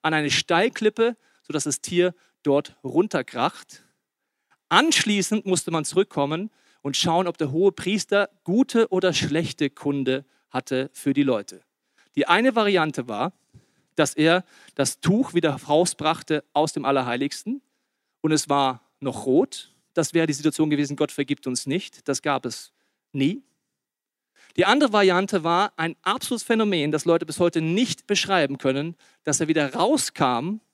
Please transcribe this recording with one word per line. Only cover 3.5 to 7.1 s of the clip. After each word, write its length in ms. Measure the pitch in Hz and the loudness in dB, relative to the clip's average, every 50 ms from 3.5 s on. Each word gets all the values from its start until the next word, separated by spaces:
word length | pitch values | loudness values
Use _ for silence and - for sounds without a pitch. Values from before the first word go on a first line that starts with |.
| - - - _ - - _ _ _ _ _ _ _ _ _ _ _ _ _ _ _ _ _ _ | -2 -6 -20 _ -20 -20 _ _ _ _ _ _ _ _ _ _ _ _ _ _ _ _ _ _
Anschließend 760 | 156 185 277 330 302 - - 220 208 202 180 - 214 - - | 4 4 4 4 2 0 2 2 2 0 0 0 -2 -4 -2
musste 240 | - 180 170 - - | -2 -2 -2 -2 -4
man 160 | 165 165 147 | -4 -4 -4
zurückkommen 640 | - - 185 202 _ - 151 143 143 156 165 196 220 _ _ _ _ _ _ _ | -2 0 0 0 _ 0 -2 -2 -2 -2 -4 -6 -8 _ _ _ _ _ _ _
und 120 | 143 135 | -6 -4
schauen, 320 | - - 165 | -2 0 0